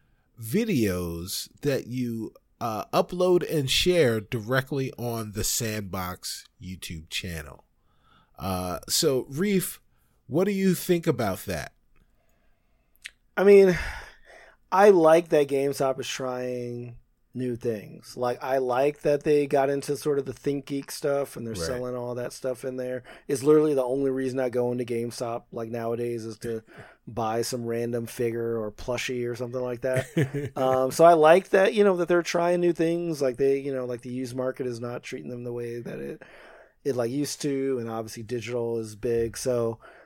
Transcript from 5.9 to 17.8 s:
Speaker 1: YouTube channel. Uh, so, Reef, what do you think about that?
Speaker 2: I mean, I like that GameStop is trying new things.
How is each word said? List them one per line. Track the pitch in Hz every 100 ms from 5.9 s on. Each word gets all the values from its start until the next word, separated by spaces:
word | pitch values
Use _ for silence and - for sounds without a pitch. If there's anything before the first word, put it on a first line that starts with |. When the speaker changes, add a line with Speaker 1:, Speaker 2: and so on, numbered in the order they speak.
| 95 90 90 - - - _
Speaker 1:
YouTube | 90 92 - 82 78
channel. | - 95 80 71 - _ _ _ _ _ _ _ -
Uh, | 95 92 90 90 -
so, | - 160 131 -
Reef, | 139 208 190 - - _ _ _ _ -
what | 139 196
do |
you | 196 190 170
think | - 175 165
about | 123 107 92 -
that? | 82 - _ _ _ _ _ _ _ _ _ _ _ _ _ - _ _ -
Speaker 2:
I |
mean, | 196 202 190 165 - - - - - - - _ -
I | 185 208
like | 185 156 165 165
that | 151 139
GameStop | 139 139 135 135 135
is | 120
trying | - 131 127 127 123 120 120 120 120 _ _ _
new | 123 127 117
things. | 120 107